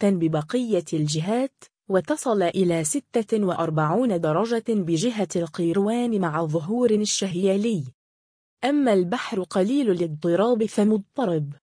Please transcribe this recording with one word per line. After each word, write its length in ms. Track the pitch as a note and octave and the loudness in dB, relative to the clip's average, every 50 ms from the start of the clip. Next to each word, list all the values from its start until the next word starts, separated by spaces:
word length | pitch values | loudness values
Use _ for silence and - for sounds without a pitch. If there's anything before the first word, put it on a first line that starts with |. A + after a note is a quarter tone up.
| - | 2
ببقية 840 | G3+ G3 F3 E3 D#3+ D#3+ D3+ D3 - - B3+ B3 A3+ G#3 F3 D#3+ - F3 | 2 2 2 2 0 0 -2 -2 -2 -2 -2 0 0 0 0 0 -2 -2
الجهات، 680 | D#3 D3+ D3+ D3+ D#3 D#3+ F#3+ A3 B3 C4+ C4+ - _ - - _ _ _ - | -2 0 0 -2 -2 -2 -2 -2 -2 -2 -4 -6 _ -20 -20 _ _ _ -2
وتصل 540 | F#3+ F#3 - - D4+ D4+ - C4+ A3 G3+ F3+ | 0 0 0 0 -2 -2 -2 0 0 2 2
إلى 400 | E3+ - F#3+ F#3+ F3 E3+ E3 D#3 | 2 2 2 2 2 2 0 0
ستة 600 | - - C#4+ - _ - A#3+ G#3+ - A3+ G#3+ G#3 | -2 -4 -4 -6 _ -2 -2 -2 0 0 0 0
وأربعون 760 | F3+ E3+ - E3+ E3 D#3 D#3 D#3 D3+ E3+ A3 C4 A#3+ G3 E3+ | 0 0 -2 -2 -2 0 0 0 2 2 2 2 0 0 0
درجة 420 | E3+ D#3 D3+ E3+ A3 A#3 A#3+ A3+ A3+ - | 0 0 2 0 0 0 -2 -2 -2 -2
بجهة 580 | A3+ G#3 F3 D#3+ E3+ D#3 G3 B3+ A3+ G#3+ G3 - - | -2 0 0 0 0 0 0 0 -2 -2 -4 -2 -2
القيروان 840 | F3+ E3+ E3 - - E3+ E3+ E3 G3 G3 G#3+ A#3 A#3+ A#3+ A#3+ A3 G3+ | -4 -4 -4 -4 -2 -2 0 0 0 0 0 0 0 0 0 0 0
مع 240 | F3+ D#3+ D3+ D#3+ E3+ | 0 0 0 -2 -2
ظهور 460 | D#3 D3+ E3+ D3 F3 A3 B3 B3 A#3 | 0 -2 -2 -2 -2 0 0 2 2
الشهيالي. 920 | G#3+ G#3 G#3+ G#3 - - G3+ F#3+ D#3+ F3 G3 F#3+ F#3+ G3+ G#3 A#3+ A3+ E3 B2+ B2 - _ _ _ _ _ _ _ _ _ _ _ _ _ - | 2 2 0 -2 -2 -4 -4 -4 -2 0 0 0 0 0 0 0 -2 -2 -4 -8 -12 _ _ _ _ _ _ _ _ _ _ _ _ _ -2
أما 300 | C4 C#4+ D4 C#4 B3 G#3 | 0 0 2 2 4 4
البحر 500 | F#3+ F3+ F3 G3+ B3+ - - - G3 F3+ | 4 2 0 -2 -4 -6 -6 -6 -6 -6
قليل 480 | - - G3+ F#3 G#3 C4+ D4 C4+ G#3+ | -2 -2 0 0 2 2 2 2 2
الاضطراب 720 | F3+ F3 F3 E3 D3+ D3+ - E3+ E3+ F3 G#3 A#3+ B3 A3 A3+ | 0 0 -2 -4 -4 -4 0 2 2 2 4 2 2 2 0
فمضطرب. 880 | G#3 - - G3+ G#3+ A3 G#3 G3+ - _ - B3+ F#3+ E3+ D#3 D3 C#3+ C#3+ - | 0 0 2 2 4 2 2 -2 -4 _ -4 -2 0 0 0 -2 -4 -8 -14